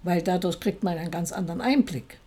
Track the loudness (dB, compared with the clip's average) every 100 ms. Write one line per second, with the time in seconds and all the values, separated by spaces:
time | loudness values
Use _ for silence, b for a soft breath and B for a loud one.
0 | 2 0 2 2 0 0 -2 0 -2 -2
1 | -4 -4 -4 -4 -4 -2 2 4 4 0
2 | -10 -20